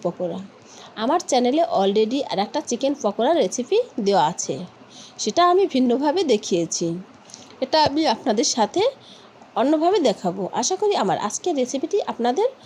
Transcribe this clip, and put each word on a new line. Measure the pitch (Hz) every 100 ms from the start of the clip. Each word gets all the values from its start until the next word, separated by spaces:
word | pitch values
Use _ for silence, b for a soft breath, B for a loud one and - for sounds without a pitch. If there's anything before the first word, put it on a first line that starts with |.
পকোড়া। | 175 170 175 185 196 - B B B 208
আমার | 233 349
চ্যানেলে | 359 262 247 302
already | 339 - 196 208 220 262 -
আর | 175
একটা | 202 294
চিকেন | - 240 269 277
পকোড়া | 208 208 254
রেসিপি | 330 185 - 247 427 494 - 196
দেওয়া | 190 156
আছে, | - - 135 180 - - B B -
সেটা | 220 339 349
আমি | 359 359
ভিন্নভাবে | 262 254 262 294 339
দেখিয়েছি। | 320 214 - 175 165 - 165 175 - - B B B -
এটা | 262 311
আমি | 285 285 302
আপনাদের | 226 269 214 302 -
সাথে | 208 349 494 - B B B - - 196
অন্যভাবে | 262 311 339 415
দেখাবো। | 247 185 185 190 180
আশা | - 254 370
করি | 415 381
আমার | 202 151
আজকের | 214 - 359 285
রেসিপিটি | 254 269 320 403
আপনাদের | - 233 233 285 494 -